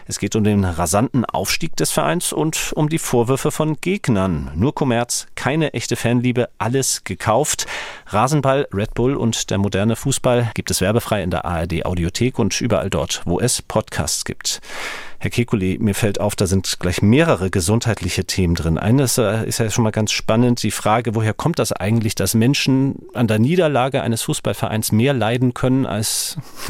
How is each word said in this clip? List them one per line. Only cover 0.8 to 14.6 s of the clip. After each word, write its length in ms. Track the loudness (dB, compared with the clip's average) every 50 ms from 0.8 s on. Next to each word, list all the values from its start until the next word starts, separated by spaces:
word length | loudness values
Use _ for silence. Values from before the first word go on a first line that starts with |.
| -2 2 2 2 2 2 2 0 0
Aufstieg 500 | 0 -2 -4 -2 -2 -2 -2 -2 -2 -2
des 160 | -2 -2 0
Vereins 420 | 0 0 0 0 0 -2 -2 -4 -2
und 400 | -2 -2 -2 -2 -4 -4 -4 -2
um 120 | 0 0 0
die 100 | 0 -2
Vorwürfe 520 | -2 0 2 2 2 2 0 0 0 -2
von 280 | -2 0 -2 -2 -2 -4
Gegnern. 720 | -2 -2 -2 -2 0 0 2 2 2 0 0 -2 -4 -6 -2
Nur 220 | 0 0 0 2
Kommerz, 500 | 0 0 0 2 0 0 -2 -4 -8 -8 -10 -10
keine 400 | -4 -2 0 0 2 0 0 -2
echte 220 | -4 -4 -4 -4
Fanliebe, 540 | -2 0 2 2 2 2 2 2 2 0 -2 -2 -6
alles 440 | -4 -2 0 0 0 0 -4 -4 -6
gekauft. 640 | -8 -8 -4 0 2 2 2 2 0 -2 -4 -6 -8 -8 -10 -10 -12 -14 -16 -12
Rasenball, 600 | -2 0 2 2 4 2 2 2 2 2 2 0 -2 -2
Red 220 | -4 -4 -2 -2
Bull 220 | 0 0 0 0
und 340 | 2 0 0 0 -2 -2 -2
der 80 | 0 0
moderne 380 | 0 0 0 0 0 0 0
Fußball 560 | 0 -2 -2 -2 0 2 2 2 2 2 0 -4
gibt 160 | -6 -6 -4
es 100 | -2 0
werbefrei 440 | 0 2 2 0 0 0 -2 -2 0
in 60 | -2
der 160 | -2 -2 -2
A 140 | -2 -2 -2
R 60 | -2
D 180 | -2 -2 -4 -2
Audiothek 540 | -2 -2 0 -2 -2 0 0 0 0 0 0
und 220 | 0 0 0 -2
überall 300 | 0 0 0 0 0 0
dort, 320 | -2 -2 -2 -2 -6 -6 -2
wo 160 | -2 0 0
es 200 | 0 0 -2 -2
Podcasts 640 | -4 -2 -2 -2 -2 -2 -4 -4 -4 -2 -4 -6 -6
gibt. 360 | -8 -8 -6 -6 -6 -6 -6